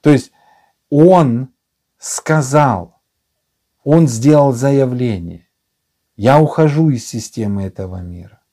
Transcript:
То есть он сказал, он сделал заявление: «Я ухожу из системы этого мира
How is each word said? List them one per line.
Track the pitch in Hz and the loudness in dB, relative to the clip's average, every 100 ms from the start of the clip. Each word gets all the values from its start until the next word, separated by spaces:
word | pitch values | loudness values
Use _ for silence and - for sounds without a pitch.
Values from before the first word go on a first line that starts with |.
То | 151 | 4
есть | 139 - _ _ _ _ _ _ | 2 0 _ _ _ _ _ _
он | 143 170 185 143 117 131 _ _ _ _ _ | 2 4 4 2 -2 -6 _ _ _ _ _
сказал, | - - - 156 127 147 143 98 85 _ _ _ _ _ _ _ _ _ | -14 -12 -4 -2 0 2 2 -2 -8 _ _ _ _ _ _ _ _ _
он | - 160 156 | 0 2 2
сделал | 113 131 151 139 | 0 2 4 2
заявление: | 120 139 139 131 123 123 98 85 85 _ _ _ _ _ _ _ - | 0 -2 0 -2 -2 -4 -6 -10 -16 _ _ _ _ _ _ _ -4
«Я | 107 143 | 2 4
ухожу | 151 - 156 147 160 | 2 0 0 2 0
из | 123 - | -2 -6
системы | 117 - - 107 98 | -12 -12 -8 -6 -6
этого | 95 - 95 92 | -8 -10 -12 -12
мира | 90 87 90 107 _ | -14 -18 -20 _ _